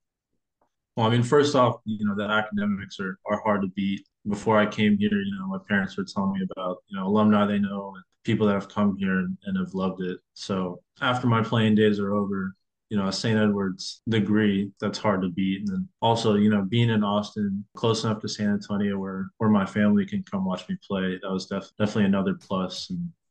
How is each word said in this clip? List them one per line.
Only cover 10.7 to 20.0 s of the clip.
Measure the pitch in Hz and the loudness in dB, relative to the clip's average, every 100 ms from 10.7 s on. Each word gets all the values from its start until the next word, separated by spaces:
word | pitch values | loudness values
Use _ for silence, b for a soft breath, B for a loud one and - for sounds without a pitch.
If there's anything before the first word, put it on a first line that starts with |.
| 90 _ - | -8 _ -6
after | 131 123 127 | -2 0 2
my | 113 | 2
playing | 110 117 110 107 | 2 2 4 6
days | 107 101 | 4 2
are | 98 | 0
over, | 104 98 98 95 - _ _ - | -2 -2 -4 -6 -10 _ _ -6
you | 104 | -2
know, | 95 | -2
a | |
Saint | - 117 110 | -2 0 2
Edward's | 107 101 95 92 - - - | 2 2 -2 -4 -10 -10 -2
degree, | 110 98 107 107 98 104 - | 0 2 4 4 2 -2 -4
that's | 104 - | -6 -2
hard | 107 95 | 0 0
to | 92 | 0
beat. | 87 95 98 | -2 -2 -2
And | 104 | -4
then | 92 92 - | -4 -6 0
also, | 113 113 113 104 | 2 2 4 4
you | 104 | 4
know, | 104 | 4
being | 95 120 117 | 2 2 4
in | 110 | 2
Austin, | 101 104 104 107 104 98 - - | 2 0 -2 -4 -4 -4 -8 -2
close | 117 110 | 0 0
enough | 113 107 | 0 -4
to | 107 | -6
San | - 104 | -4 -2
Antonio | 101 - 101 101 98 | -2 -2 -4 -2 -4
where, | 95 95 95 - | -6 -8 -8 -2
where | 110 | 2
my | 104 95 | 4 2
family | 107 104 104 | 2 4 4